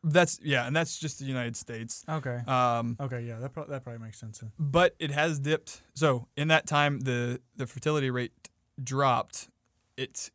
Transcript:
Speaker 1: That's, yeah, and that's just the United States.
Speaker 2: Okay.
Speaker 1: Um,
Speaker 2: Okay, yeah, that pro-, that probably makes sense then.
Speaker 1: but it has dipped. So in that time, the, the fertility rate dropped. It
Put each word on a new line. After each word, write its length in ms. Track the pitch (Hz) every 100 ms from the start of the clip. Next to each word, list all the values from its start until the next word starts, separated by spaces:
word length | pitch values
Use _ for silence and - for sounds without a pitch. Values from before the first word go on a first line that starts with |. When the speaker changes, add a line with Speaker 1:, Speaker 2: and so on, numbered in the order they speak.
Speaker 1:
That's, 380 | 165 160 175 -
yeah, 240 | 147 135 123
and 80 |
that's 240 | 156 165 -
just 200 | 156 -
the 80 | 135
United 280 | 131 120
States. 480 | 117 - 113 117 - -
Speaker 2:
Okay. 320 | 156 135 120 123
Speaker 1:
Um, 500 | 131 123 117 117 117
Speaker 2:
Okay, 220 | 139 123
yeah, 180 | 117 113
that 120 | 131
pro-, 140 | 160 147
that 180 | 139
probably 160 | 127 117
makes 160 | 113 -
sense 200 | 113 -
then. 140 | 113 -
Speaker 1:
but 360 | 147 151 180 -
it 120 | 160
has 280 | 143 160 151
dipped. 440 | 139 156 - - _
So 360 | - 151 123 117
in 140 | - 151
that 180 | 160 -
time, 340 | 147 147 143
the, 400 | 135 120 120 123 _ -
the 100 | 127
fertility 440 | - 151 151 135
rate 220 | 123 120 _ - _ _ -
dropped. 680 | 127 131 139 120 - - - _ _ _ _ -
It 320 | 131 - -